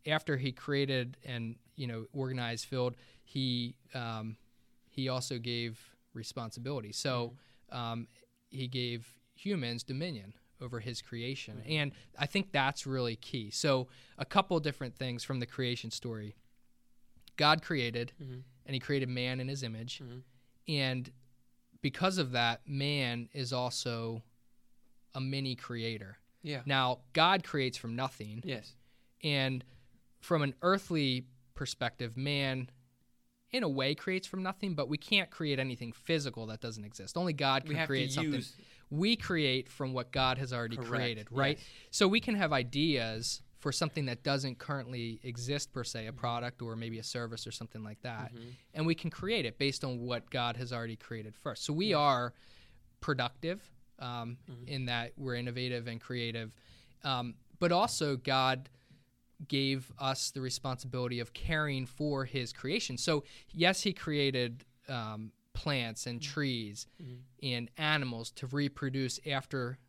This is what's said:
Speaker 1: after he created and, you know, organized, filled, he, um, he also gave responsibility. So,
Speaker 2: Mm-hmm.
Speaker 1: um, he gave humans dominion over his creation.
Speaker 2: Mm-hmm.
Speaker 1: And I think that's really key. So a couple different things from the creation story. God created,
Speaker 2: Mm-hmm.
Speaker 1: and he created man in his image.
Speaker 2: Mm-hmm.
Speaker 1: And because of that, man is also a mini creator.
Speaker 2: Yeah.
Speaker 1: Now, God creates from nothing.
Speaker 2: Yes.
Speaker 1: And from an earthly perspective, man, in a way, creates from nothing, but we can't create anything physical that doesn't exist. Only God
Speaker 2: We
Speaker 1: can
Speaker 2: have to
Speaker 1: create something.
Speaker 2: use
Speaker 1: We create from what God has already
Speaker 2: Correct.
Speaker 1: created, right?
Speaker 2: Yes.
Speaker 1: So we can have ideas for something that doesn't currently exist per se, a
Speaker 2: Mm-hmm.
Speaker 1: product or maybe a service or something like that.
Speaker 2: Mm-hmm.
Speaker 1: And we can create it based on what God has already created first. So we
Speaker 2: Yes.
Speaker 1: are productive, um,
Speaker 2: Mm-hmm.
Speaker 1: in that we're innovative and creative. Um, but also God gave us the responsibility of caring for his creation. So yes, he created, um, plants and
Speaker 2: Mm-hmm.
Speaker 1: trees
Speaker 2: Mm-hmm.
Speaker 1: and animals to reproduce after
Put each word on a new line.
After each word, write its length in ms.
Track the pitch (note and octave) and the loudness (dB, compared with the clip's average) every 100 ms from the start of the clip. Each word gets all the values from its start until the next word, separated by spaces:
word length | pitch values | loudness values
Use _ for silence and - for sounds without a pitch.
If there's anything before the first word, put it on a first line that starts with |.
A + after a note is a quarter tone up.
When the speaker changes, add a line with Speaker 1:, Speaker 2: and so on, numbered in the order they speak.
| D3+ | 2
Speaker 1:
after 300 | D#3 - C#3 | 0 2 2
he 140 | C3 | 0
created 640 | B2+ - C#3 C#3 C3 B2 C#3 - | -4 0 2 2 2 0 -6 -8
and, 300 | B2 A2+ A#2+ _ - | -6 -6 -8 _ -8
you 100 | B2+ | -6
know, 200 | A2+ A2 | -6 -6
organized, 500 | C#3+ C3 B2+ A#2 A#2 | -4 -2 -2 -2 -4
filled, 320 | - C3 B2 A#2+ - - | -2 0 0 -2 -18 -20
he, 520 | - C#3 C3 B2 A#2+ - _ | -6 0 2 2 -2 -8 _
um, 420 | C3 A#2 A2+ A2 A2 - _ _ _ _ | -6 -4 -4 -6 -10 -18 _ _ _ _
he 200 | - C3 | -2 0
also 280 | B2+ B2 B2 | 0 -2 -4
gave 400 | A#2+ A#2 A#2 A2 - _ _ | -2 -2 -2 -6 -16 _ _
responsibility. 800 | A#2+ G#2+ - A2+ A#2+ A#2+ C#3 G#2 | -10 -8 -8 -8 -6 -4 -4 -4
So, 420 | - C#3 B2 A#2+ B2 - - - | -2 0 2 0 -6 -20 -20 -10
Speaker 2:
Mm-hmm. 40 | B2+ | -6
Speaker 1:
um, 300 | A#2 A#2 A2+ - _ _ _ | -4 -4 -6 -16 _ _ _
he 180 | C3+ B2+ | -6 -4
gave 480 | B2+ B2 A#2 A2+ - _ | -2 -2 -4 -8 -20 _
humans 500 | - G3 F#3+ A#2+ A#2 | -8 -2 0 0 -4
dominion 480 | - C3 F3 B2+ G2 - _ - | -4 -4 -2 -6 -10 -18 _ -12
over 200 | B2+ A#2+ | -8 -6
his 200 | A2 A#2 | -6 -8
creation. 580 | - A#2 A#2+ C3+ - - | -8 -6 -4 -6 -8 -10
Speaker 2:
Mm-hmm. 140 | A2+ | -2
Speaker 1:
And 200 | D#3 C#3+ - - - | 0 0 -4 -20 -2
I 80 | C#3 | 2
think 240 | G3 F#3+ | 2 2
that's 340 | C#3+ C3+ - C3+ | 4 4 2 -2
really 280 | C3 A#2+ | 0 0
key. 360 | A2 - B2+ G#2 | -2 -4 -6 -4
So 360 | - D3+ C3 B2+ - - - | 2 4 4 2 -10 -20 -8
a 60 | |
couple 340 | - G3 F#3+ E3+ | 2 2 4 2
different 380 | D3+ - B2+ - | 2 -2 -8 -4
things 260 | C3 A#2+ | -4 -4
from 160 | - C3 | -2 -2
the 80 | A#2 | -2
creation 440 | - B2 A#2+ A#2 | 0 0 0 -4
story. 420 | - B2 A2 G#2 - - _ _ _ _ - - - - - | -6 -6 -6 -8 -12 -20 _ _ _ _ -20 -20 -20 -16 4
God 260 | D3+ D#3+ | 6 6
created, 500 | - D#3 A#2+ A#2 A#2+ - | 4 0 2 0 -4 -8
Speaker 2:
Mm-hmm. 160 | C3 B2+ - - - | -12 -12 -14 -18 -4
Speaker 1:
and 80 | |
he 60 | C3 | -4
created 280 | - C#3 B2+ | 2 2 2
man 300 | B2 B2+ B2+ | 0 0 0
in 60 | B2+ | -2
his 140 | C#3 | -4
image. 380 | A#2+ A2 A#2+ - | -4 -6 -8 -10
Speaker 2:
Mm-hmm. 160 | B2+ B2 - - _ _ - | -10 -14 -16 -20 _ _ -2
Speaker 1:
And 440 | D3 C3 B2+ B2+ - - _ _ _ _ - | 2 2 0 -4 -12 -20 _ _ _ _ -2
because 380 | C#3+ - F#3 F#3 | -2 2 2 4
of 140 | C3+ | 2
that, 280 | B2 A#2 A#2 - | 4 4 2 -4
man 640 | C#3 C#3+ D3 B2 A#2+ A#2 | -2 0 2 0 -2 -6
is 200 | C#3+ B2 | -6 -2
also 680 | B2+ B2 - B2+ A#2 A2+ A2+ - _ _ - - - - - - | 0 0 0 -2 -2 -4 -6 -10 _ _ -20 -20 -20 -20 -20 -12
a 60 | C3+ | -4
mini 340 | C3 C#3 C3+ | -2 0 -2
creator. 640 | A#2+ - A#2 A2+ G#2+ G2 - _ _ | -4 -6 -4 -2 -4 -8 -14 _ _
Speaker 2:
Yeah. 180 | D#3 C#3 C3+ | -6 -4 2
Speaker 1:
Now, 320 | C3+ B2+ B2 - | 4 4 2 0
God 320 | - E3 F#3+ | 4 6 6
creates 340 | - D3 B2+ - | 2 0 0 -2
from 160 | A#2 A#2 | -6 -2
nothing. 460 | C3 - G#2 A2 | -4 -4 -10 -8
Speaker 2:
Yes. 300 | B2 B2 - - - - _ _ | -6 -6 -8 -20 -20 -20 _ _
Speaker 1:
And 420 | D#3 C#3+ C3 C3 - - - - _ _ | 0 2 2 0 -6 -20 -20 -20 _ _
from 220 | - E3 | 2 4
an 120 | C#3+ - | 4 2
earthly 600 | F3 G3 - E3 C#3 B2+ B2+ - _ | 2 2 2 4 4 2 -2 -20 _
perspective, 600 | - C3+ - A#2+ - A#2+ A#2+ | -6 -6 0 -2 -2 -6 -2
man, 520 | C#3 C#3+ C3+ C3 B2+ - _ _ _ _ _ _ _ | 0 2 2 0 -4 -10 _ _ _ _ _ _ _
in 120 | B3+ | 0
a 40 | G3+ | 2
way, 280 | C3+ C3+ D3 | 4 2 2
creates 320 | - F#3+ - | 0 -2 -2
from 160 | F#3 | -4
nothing, 300 | F#3 F#3+ G3 | -4 -2 -2
but 140 | D3+ C3 | 0 0
we 80 | D3+ | -2
can't 320 | - G3+ F3 | 4 4 4
create 300 | - D#3 C3+ | -2 0 2
anything 320 | C3 A#2+ A#2+ | 0 -2 -8
physical 540 | - - E3 C#3 - A2 | -8 0 2 2 -4 -8
that 140 | A2 | -6
doesn't 240 | A#2 A2 | -8 -8
exist. 320 | G#2 - F#2+ E3 | -12 -12 -6 0
Only 160 | F3+ | 0
God 320 | D3 C#3 C3+ | 2 4 4
Speaker 2:
We 60 | C3+ | 2
Speaker 1:
can 80 | D3 | -2
Speaker 2:
have 80 | D#3 | 2
to 40 | |
Speaker 1:
create 200 | C3+ C3+ | 2 2
something. 220 | C3+ D#3 | 2 2
Speaker 2:
use 200 | C#3+ - - - - - | 0 -2 -14 -20 -20 -6
Speaker 1:
We 260 | D3 G3+ A#3 | 2 4 4
create 520 | - E3+ C#3+ C3 B2 | 2 2 4 2 -2
from 240 | - C3+ | -6 -2
what 200 | B2+ B2 | -2 -2
God 260 | C#3 C3 C3 | 2 4 2
has 140 | C3 | -2
already 240 | B2 A#2 A#2 | -2 -2 -4
Speaker 2:
Correct. 140 | A#2 | -2
Speaker 1:
created, 340 | A#2 A#2+ A2 G#2+ | 0 0 -2 -4
right? 240 | B2 C#3 D#3 | 2 2 2
Speaker 2:
Yes. 80 | - - - | -8 -18 -6
Speaker 1:
So 160 | - F#3+ | 4 6
we 140 | A3+ | 6
can 160 | - G#3 | 2 2
have 160 | E3 | 4
ideas 880 | C#3+ B2 C#3 D#3+ C3+ A2+ A2 A2+ - - - | 4 2 2 4 4 2 -2 -2 -4 -10 -4
for 140 | C#3+ | -2
something 340 | - E3 - C3+ | 0 0 0 -2
that 160 | A#2 | 0
doesn't 360 | - C#3 C3 B2 | 0 2 0 -6
currently 580 | - C#3 A#2+ B2 A#2 A2 | -4 -4 -4 -4 -4 -6
exist 480 | B2+ A#2+ A#2+ C#3+ - | -8 -6 -2 -2 -2
per 100 | B2+ | -6
se, 240 | A#2 A#2 A2 | -4 -6 -6
a 40 | |
Speaker 2:
Mm-hmm. 80 | C3+ | -4
Speaker 1:
product 420 | A#2+ A#2+ A#2+ - | -2 0 -4 -6
or 140 | A#2 A2+ | -6 -4
maybe 220 | A#2 A2+ | -4 -6
a 20 | |
service 420 | G#2+ B2 A#2 A2+ | -6 -4 -4 -6
or 60 | - | -8
something 320 | - A#2 A2+ | -8 -10 -10
like 180 | G#2+ - | -10 -10
that. 300 | B2+ A2+ A#2 | -8 -6 -8
Speaker 2:
Mm-hmm. 160 | A#2+ A#2+ B2+ _ | -10 -14 -16 _
Speaker 1:
And 120 | D3+ E3 | 0 2
we 80 | |
can 160 | D#3+ E3 | 2 -2
create 340 | - F#3 A3+ | -4 0 0
it 140 | A#2+ - | 0 2
based 260 | C#3 - | 0 2
on 140 | C3+ B2 | -4 -4
what 320 | B2 A#2+ - | -2 -4 -2
God 260 | C3 A#2+ A#2 | 0 0 -2
has 160 | A#2+ | -4
already 240 | A#2+ A#2 A2+ | -4 -4 -8
created 380 | - A2+ G#2+ - | -8 -10 -10 -8
first. 280 | D3 G#2+ | -8 -6
So 80 | - | -2
we 160 | D3+ G#3 | 2 4
Speaker 2:
Yes. 80 | D#3 | 6
Speaker 1:
are 360 | D3 B2 A#2+ - - - - - - _ | 6 6 2 -4 -20 -20 -20 -20 -20 _
productive, 600 | - C3 A#2+ - D#3+ G3 - - - - | 0 2 0 -2 -4 -4 -10 -20 -20 -10
um, 400 | B2+ A#2+ A#2 B2 - | -6 -6 -6 -8 -12
Speaker 2:
Mm-hmm. 180 | B2 B2+ | -14 -6
Speaker 1:
in 160 | C3+ B2 | -2 0
that 260 | A#2+ A#2+ - | 0 -2 -6
we're 180 | C3+ | -2
innovative 520 | A#2+ B2 B2 B2+ B2 A#2 | -2 -2 -2 -2 -2 -2
and 120 | A2+ | -8
creative. 540 | - B2 A#2 A2+ A2+ - - - - - | -4 -2 0 -2 -6 -12 -20 -20 -20 -8
Um, 300 | C#3+ B2+ A#2+ - - - | -2 0 -2 -8 -20 2
but 140 | F3 | 4
also 440 | F3 A#3 - D3 C3+ | 6 4 4 2 2
God 520 | C#3 C3 C3 C3 C3 - _ - _ _ _ _ D3+ | 2 4 4 2 -4 -20 _ -20 _ _ _ _ 0
gave 420 | C#3 C3+ C3+ B2+ - | 2 4 2 -2 -2
us 320 | C3+ C3 - | -2 0 -2
the 100 | C3+ | -2
responsibility 800 | B2+ - C3+ B2+ B2+ B2+ B2 A#2+ | -4 -2 -4 -4 -4 -2 -2 -2
of 120 | A#2 | -4
caring 540 | - - D#3 D3+ C3+ B2+ | -4 0 2 2 0 -4
for 380 | - D3+ C#3 | -2 0 2
his 280 | C3 C3+ A#2+ | 0 -2 -4
creation. 460 | - C3 G#3+ - B2 | -4 0 0 0 -2
So 260 | - D3+ - - - | 2 2 0 -20 -12
yes, 300 | D#3 E3+ F#3+ | 4 4 6
he 100 | G#3 | 0
created, 720 | - - D3 C#3 C3 A#2+ B2 - _ - | 0 0 2 4 2 0 -4 -14 _ -8
um, 440 | B2+ A2 G#2+ A2 _ _ | -6 -4 -6 -10 _ _
plants 540 | - D#3+ C#3 A#2 A2 B2 | -4 0 0 0 -4 -6
and 140 | A#2+ | -4
Speaker 2:
Mm-hmm. 120 | C#3+ | -4
Speaker 1:
trees 540 | D3+ C#3 A#2+ G#2 G#2 - - | 0 0 0 -4 -8 -12 -14
Speaker 2:
Mm-hmm. 120 | C#3+ B2 B2+ - | -14 -14 -16 -6
Speaker 1:
and 280 | C#3 B2 A#2 - | -2 -2 -4 0
animals 540 | D3+ D3+ C3 A#2 A2+ | 2 4 2 -2 -6
to 140 | - C3 | -6 -2
reproduce 720 | C#3 C#3 C3+ C3+ C3+ B2+ - D3+ | 2 0 0 0 0 0 -2 -2
after 520 | C3+ - C3+ B2 C3 | -2 0 -4 -2 -6